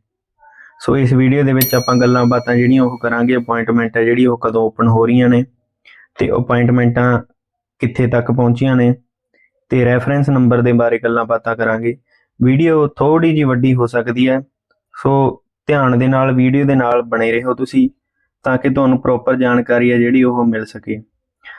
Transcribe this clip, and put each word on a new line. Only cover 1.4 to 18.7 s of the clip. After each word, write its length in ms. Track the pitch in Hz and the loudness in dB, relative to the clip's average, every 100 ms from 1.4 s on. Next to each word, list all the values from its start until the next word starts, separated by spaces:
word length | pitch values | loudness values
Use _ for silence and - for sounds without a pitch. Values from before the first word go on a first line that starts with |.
ਦੇ 100 | 135 | 0
ਵਿੱਚ 200 | 131 123 127 | 0 0 -2
ਆਪਾਂ 200 | 127 127 | 0 0
ਗੱਲਾਂ 280 | 123 123 120 | 2 2 0
ਬਾਤਾਂ 300 | 123 120 120 | 0 -2 0
ਜਿਹੜੀਆਂ 280 | 123 131 | 2 2
ਉਹ 140 | 127 120 | 0 -2
ਕਰਾਂਗੇ, 400 | 117 117 120 127 | -4 -2 0 -2
ਅਪਾਇੰਟਮੈਂਟ 600 | 120 117 113 117 117 117 | -2 -4 -2 -2 -2 0
ਹੈ 60 | |
ਜਿਹੜੀ 220 | 117 120 123 | 0 2 0
ਉਹ 120 | 120 | 0
ਕਦੋਂ 260 | 113 113 | -2 -2
ਓਪਨ 240 | 110 - 117 | -2 0 0
ਹੋ 180 | 113 113 | 2 2
ਰਹੀਆਂ 240 | 123 123 | 2 2
ਨੇ 140 | 120 127 _ _ _ _ - _ - | 2 -2 _ _ _ _ -20 _ -8
ਤੇ 100 | - | -4
ਅਪਾਇੰਟਮੈਂਟਾਂ 880 | - 123 120 120 123 120 120 123 120 - _ _ _ _ _ | -2 -2 0 2 2 2 0 0 -2 -4 _ _ _ _ _
ਕਿੱਥੇ 240 | 120 120 120 | -6 -2 -2
ਤੱਕ 240 | 120 120 | 0 -2
ਪਹੁੰਚੀਆਂ 440 | 123 120 120 135 127 | 0 0 0 0 2
ਨੇ 180 | 120 127 _ _ _ _ _ _ _ | 2 0 _ _ _ _ _ _ _
ਤੇ 120 | 131 123 | 0 2
ਰੈਫਰੈਂਸ 440 | 123 131 143 139 | 0 0 -2 0
ਨੰਬਰ 320 | 135 123 120 | 2 2 2
ਦੇ 100 | 123 | 2
ਬਾਰੇ 240 | 120 117 113 | 2 2 0
ਗੱਲਾਂ 240 | 117 117 117 | -2 -2 -2
ਬਾਤਾਂ 300 | 113 113 113 | -4 -4 -4
ਕਰਾਂਗੇ। 400 | 113 113 117 123 _ _ _ - | -2 -2 -4 -6 _ _ _ -2
ਵੀਡੀਓ 480 | 123 135 165 156 147 | 0 2 2 2 0
ਥੋੜ੍ਹੀ 400 | - 139 160 165 | 0 0 2 2
ਜਿਹੀ 120 | 156 | 0
ਵੱਡੀ 300 | 139 127 131 123 | 0 0 0 0
ਹੋ 100 | 120 | 0
ਸਕਦੀ 400 | 123 117 120 127 | -2 -2 0 0
ਹੈ, 100 | 131 135 _ _ _ _ - | 0 -6 _ _ _ _ -6
ਸੋ 480 | 139 139 135 - _ _ - | 0 2 0 -2 _ _ -4
ਧਿਆਨ 300 | 147 131 123 | 0 2 2
ਦੇ 80 | 131 | 0
ਨਾਲ 240 | 135 135 | 0 0
ਵੀਡੀਓ 320 | 127 127 139 143 | 2 2 2 2
ਦੇ 100 | 135 | 0
ਨਾਲ 260 | 120 120 | 2 0
ਬਣੇ 280 | 117 113 113 | 0 -2 0
ਰਹੋ 220 | 117 127 | -2 -2
ਤੁਸੀਂ 340 | 123 127 131 131 - _ _ _ _ 135 | -4 -6 -4 -4 -6 _ _ _ _ -4
ਤਾਂ 120 | 127 | -2
ਕਿ 120 | |
ਤੁਹਾਨੂੰ 300 | 139 | -2